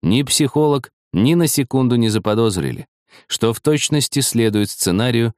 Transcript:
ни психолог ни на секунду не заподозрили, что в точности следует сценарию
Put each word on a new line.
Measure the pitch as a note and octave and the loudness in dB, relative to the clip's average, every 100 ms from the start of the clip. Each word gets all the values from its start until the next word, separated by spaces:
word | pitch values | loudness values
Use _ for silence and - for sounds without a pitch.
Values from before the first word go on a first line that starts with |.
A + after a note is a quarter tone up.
ни | - C3 | 2 0
психолог | C3+ - D3 D3 D3+ C#3+ - _ _ | 0 0 0 2 2 0 -4 _ _
ни | E2+ A#2 | 0 2
на | E3+ D#3+ | 2 2
секунду | - C3 C3 B2+ A#2+ | 0 -2 0 2 2
не | A2+ | 2
заподозрили, | G#2+ G#2+ G#2+ A2+ F2+ C#2 A#1+ - _ _ - _ | 0 0 2 0 0 -4 -8 -14 _ _ -20 _
что | - A2+ | -2 -2
в | A2+ | 0
точности | - D3+ - D3+ - D3 | 0 0 0 -2 -2 -2
следует | C3 A#2 A2+ G#2 G#2 | -2 0 2 0 -2
сценарию | - - F2+ B2 A#2 A#2 | -2 -2 0 0 0 -2